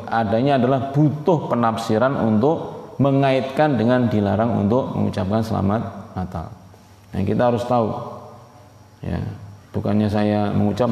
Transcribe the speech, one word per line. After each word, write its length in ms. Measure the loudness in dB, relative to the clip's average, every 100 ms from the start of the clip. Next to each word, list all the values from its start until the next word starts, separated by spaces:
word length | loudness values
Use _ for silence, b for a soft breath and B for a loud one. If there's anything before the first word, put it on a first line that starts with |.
| -4
Adanya 480 | -2 0 2 2 2
adalah 320 | 2 0 0
butuh 560 | 2 2 2 0 0 0
penafsiran 720 | 0 0 0 0 2 2 2
untuk 720 | 2 4 2 2 -4 -12 -10 0
mengaitkan 800 | 2 4 4 2 0 0 2 2
dengan 320 | 2 2 2
dilarang 560 | 2 2 2 0 0 2
untuk 240 | 2 0
mengucapkan 480 | -2 -2 -2 -2 -2
selamat 420 | 0 -2 0 0 -4 -10 -12 -10
Natal. 320 | -8 -8 -12 -14 -20 B B B -10 -4
Nah, 80 |
kita 240 | -2 2 2
harus 160 | 0
tahu. 320 | 0 0 0 -4 -10 -14 -18 -20 -20 -20 -20 -20 -20 -14
Ya, 240 | -8 -6 -6 -10 -16 -20 -10
bukannya 400 | -6 -2 0 0
saya 400 | 0 0 0 0
mengucap, 400 | 0 0 0 0